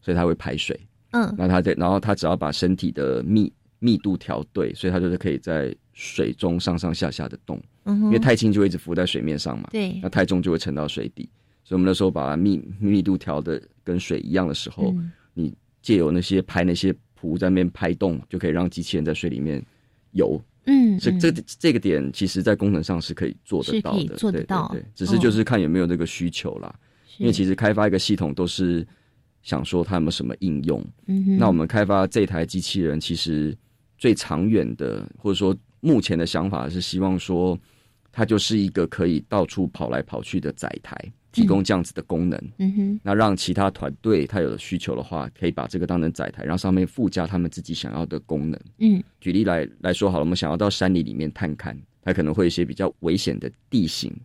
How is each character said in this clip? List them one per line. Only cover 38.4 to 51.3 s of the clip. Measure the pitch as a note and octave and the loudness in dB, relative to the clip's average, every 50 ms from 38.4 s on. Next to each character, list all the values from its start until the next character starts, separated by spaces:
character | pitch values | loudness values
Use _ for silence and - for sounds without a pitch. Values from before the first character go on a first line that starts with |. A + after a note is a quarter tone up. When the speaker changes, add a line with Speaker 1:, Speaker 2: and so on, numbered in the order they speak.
| - - A2 G#2+ | 2 2 2 2
Speaker 1:
一 | G2 F#2+ | 0 0
个 | - F#2 F2 | 0 0 -2
可 | E2 - - F2+ | -2 0 0 0
以 | E2+ E2 D2 - _ | 2 2 0 -2 _
到 | - G2+ F2 | 0 0 0
处 | - - - F#2 C2 | 0 0 -4 -4 -4
跑 | - - - A#1 | -2 -6 -6 -4
来 | A#1+ C2+ | -4 -4
跑 | D2 - - A#1 | -4 -6 -8 -10
去 | - - - F2+ | -8 -4 -6 -4
的 | C#2 D2 | -4 -4
载 | - - - - - - | -8 -6 -10 -10 -10 -10
台， | - - - - - F#2 - _ _ _ | -14 -14 -16 -14 -14 -16 -18 _ _ _
提 | - - A3+ | 2 2 4
供 | F#3+ - G2 | 4 4 2
这 | F#2+ - | 4 2
样 | G#2+ F2+ | 2 0
子 | F2 - - | 0 -4 -8
的 | - | -12
功 | - _ F#2 D#2+ F2 F#2 | -6 _ -2 0 0 0
能。 | C2+ G1+ - - A2 - | -2 -4 -8 -14 -6 -2
Speaker 2:
嗯。 | F#3+ F#3+ | -2 0
嗯 | G3 | 2
哼。 | G#3 G3 G3 G3+ G#3+ | 0 0 0 -2 -4
Speaker 1:
那 | _ G2+ G2 | _ 0 2
让 | G#2+ A2 G#2+ G2 | 4 4 4 2
其 | - - - F2+ | 0 -2 -2 0
他 | G2+ G2 F#2+ | 2 0 0
团 | F#2+ - - C#2+ C#2+ - | 0 -4 -8 -8 -8 -4
队 | - A2 A2 E2 C#2+ | 0 2 2 2 2
它 | - - G2 | 0 0 0
有 | E2 C2 G#1 G1+ | 0 0 -2 -6
需 | - - F#2+ | -6 -6 -6
求 | E2 - - B1+ | -4 -4 -4 -6
的 | A#1+ | -6
话， | C2+ - F#2 D#2+ C2 B1 - - | -6 -6 -6 -6 -6 -8 -8 -2
可 | F#2+ | -2
以 | E2+ | -2
把 | - - B1+ | -2 -2 -6
这 | A#1 - F2 | -4 -4 -4
个 | F2 | -2
当 | E2 F2+ F2 | 0 0 0
成 | D#2+ E2 | 0 0
载 | E2 - D2+ - | -2 -4 -6 -8
台， | - - - | -8 -8 -4
让 | C#2 E2 | -2 -2
上 | F#2 - F#2+ | 0 2 2
面 | F#2 F#2 F#2 | 4 4 2
附 | F2 - - A#2+ F2 | 0 0 0 -2 0
加 | - F#2+ E2 | 0 -2 -4
他 | E2+ G2+ F2+ | -2 -2 -2
们 | F2 D#2+ | -2 -2
自 | - F2 | -4 -8
己 | - - | -8 -8
想 | E2 - - B1+ G#1+ | -8 -6 -6 -6 -6
要 | C#2 E2 | -6 -6
的 | - - D2 | -6 -6 -10
功 | - - D#2+ D2 C#2+ D#2+ | -6 -4 -4 -2 -2 -4
能。 | D2+ - - - - _ | -4 -6 -10 -20 -4 _
Speaker 2:
嗯。 | G#3+ A3 G3+ F#3 - - _ _ | 4 6 6 4 2 -6 _ _
Speaker 1:
举 | - - | -4 0
例 | F2 G2 A2 | 2 2 2
来， | G2 F2 E2 D2 - A1 _ | 2 2 0 -2 -4 -8 _
来 | - F2+ | -2 -2
说 | F2+ - G#2 G2 | 0 2 2 2
好 | F2+ D#2+ | 2 2
了， | D2 | 2
我 | |
们 | E2 F#2 | 0 0
想 | F2+ F#2 D2+ | 0 0 -2
要 | D#2 | 0
到 | F2 G#2 G2+ | 0 0 0
山 | - - F#2+ F#2 | 0 2 2 2
里 | F#2 F2 | 2 2
里 | D#2 - G#1 | 2 0 -4
面 | B1+ D#2 D2+ | -6 -6 -6